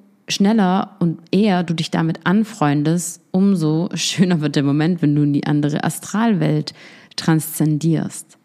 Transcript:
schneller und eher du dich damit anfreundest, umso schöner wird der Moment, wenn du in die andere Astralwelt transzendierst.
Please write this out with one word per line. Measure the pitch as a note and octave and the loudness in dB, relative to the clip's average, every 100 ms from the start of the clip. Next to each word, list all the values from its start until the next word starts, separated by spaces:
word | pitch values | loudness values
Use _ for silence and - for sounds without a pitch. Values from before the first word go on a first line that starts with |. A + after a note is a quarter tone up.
| _ _ - | _ _ -10
schneller | - G3 A3+ F#3 F#3+ - - | 0 2 4 2 2 -2 -2
und | E3+ D#3 - | -2 -2 -2
eher | F#3+ G#3+ F3+ | 0 2 2
du | E3+ | 0
dich | E3 D#3+ | -4 -2
damit | F3 E3 D#3+ E3+ | -2 -2 -2 0
anfreundest, | G3+ G#3+ - D3 C#3+ D3 E3+ - - _ | 0 0 0 0 2 0 -2 -4 -12 _
umso | F#3 G3+ F#3+ D#3 D#3 E3+ | 0 2 2 0 0 -2
schöner | E3+ - - F3+ F3 | -4 -4 0 2 2
wird | D3+ C#3+ | 0 0
der | |
Moment, | C#3+ C#3+ D#3+ F3 | 2 2 0 0
wenn | D3+ | 2
du | D3 | 2
in | D3 | 2
die | C#3+ - | 0 0
andere | D3 D3 D3 | 0 0 -2
Astralwelt | - - - G3+ A#3 F#3+ D3+ D3+ D3 - - - - - | -4 -6 -6 -2 0 2 0 -2 -4 -12 -20 -20 -16 -6
transzendierst. | - D#3+ - - D3+ D3+ D#3+ D#3 - - - _ | 0 0 0 -2 0 0 0 0 -4 -10 -20 _